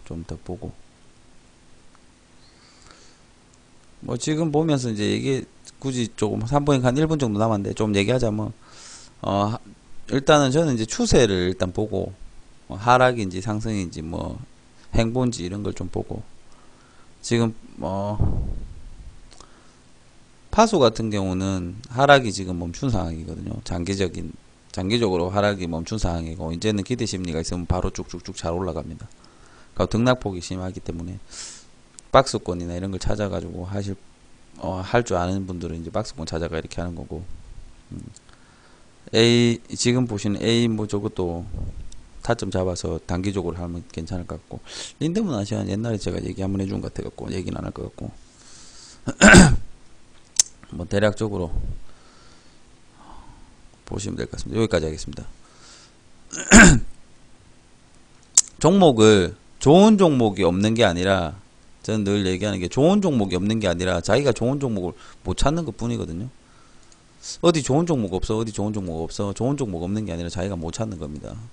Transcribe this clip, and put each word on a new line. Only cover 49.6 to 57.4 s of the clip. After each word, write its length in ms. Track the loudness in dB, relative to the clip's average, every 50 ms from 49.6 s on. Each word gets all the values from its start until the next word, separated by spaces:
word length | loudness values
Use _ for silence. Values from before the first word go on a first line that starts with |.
| 0 -6 -12 -18 -20 -20 -20 -20 -20 -20 -20 -20 -20 -4 _ -2 -2 -2 -6 -20 -16 -12
뭐 160 | -10 -10 -6
대략적으로 680 | -2 0 2 2 2 0 0 -4 -4 -2 -4 -4 -2 -2 -2 -2 -4 -6 -8 -10 -14 -14 -18 -20 -20 -20 -20 -20 -20 -20 -20 _ -20 -20 -20 -20 -20 -20 _ -20 -20 _ -20 -20 -20 -20 -18 -18 -20 -20 -20 -20 -20 -20 -20 -20 -20 -20 -20 -12
보시면 320 | -10 -8 -6 -6 -6 -6
될 100 | -6 -6
것 60 | -8
같습니다. 280 | -8 -10 -8 -4 -2 -2
여기까지 260 | 0 2 0 0 0
하겠습니다. 380 | -2 -6 -8 -10 -10 -12 -12 -12 -14 -16 -18 -20 -20 -20 -20 -20 -20 -20 -20 -20 -20 _ _ _ -20 -20 -20 -20 -16
<clears throat> 540 | -14 -12 2 8 10 12 12 12 10 8 2 -2 -8 -12 -18 -20 -20 -20 -20 -20 -20 -20